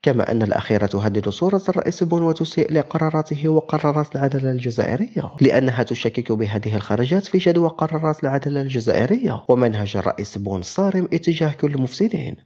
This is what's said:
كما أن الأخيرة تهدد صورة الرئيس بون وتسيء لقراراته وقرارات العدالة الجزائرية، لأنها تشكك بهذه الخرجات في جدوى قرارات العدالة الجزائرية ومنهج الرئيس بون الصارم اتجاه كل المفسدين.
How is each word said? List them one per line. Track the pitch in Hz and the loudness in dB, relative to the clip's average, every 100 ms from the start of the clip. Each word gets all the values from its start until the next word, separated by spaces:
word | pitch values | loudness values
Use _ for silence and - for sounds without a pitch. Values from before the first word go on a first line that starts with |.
كما | - 123 - | 2 2 2
أن | 113 | 0
الأخيرة | 107 - - 107 101 | 2 0 0 0 2
تهدد | 98 107 104 104 | 0 0 0 -2
صورة | 98 180 196 190 | 0 0 0 0
الرئيس | 185 - 180 | -2 -2 -2
بون | 170 170 | 0 0
وتسيء | 165 160 160 - 151 | 0 0 -2 -2 0
لقراراته | 156 143 160 156 156 151 151 156 | 0 0 -2 0 -2 -2 -2 2
وقرارات | 156 156 151 151 147 147 143 | 2 2 0 0 0 -2 -2
العدالة | 139 139 135 | -2 0 -2
الجزائرية، | 127 123 117 - 127 214 - - - | -2 -4 -2 -2 0 -2 -4 -8 4
لأنها | 135 127 131 120 | 4 6 2 0
تشكك | 117 117 117 110 113 | -2 -2 -2 -4 -2
بهذه | 110 110 104 107 107 | -2 0 -2 -2 -4
الخرجات | - 107 127 180 | -2 0 2 0
في | 196 190 | 2 2
جدوى | 185 170 165 | 4 4 2
قرارات | 160 160 156 156 151 | 0 -2 0 -2 0
العدالة | 139 135 143 143 | 0 0 0 -2
الجزائرية | 135 131 113 90 113 233 240 113 - | -2 -2 2 2 4 2 0 -4 2
ومنهج | 123 120 107 98 98 | 4 4 2 -2 -2
الرئيس | - - 104 104 | -2 -4 -6 -6
بون | 101 95 | -4 -4
الصارم | 87 - 196 185 180 | -4 -2 0 0 0
اتجاه | 165 170 160 156 147 | -2 -2 0 -2 0
كل | 147 | -2
المفسدين. | 143 127 - 220 208 123 131 | 0 -4 0 -2 -2 -6 -10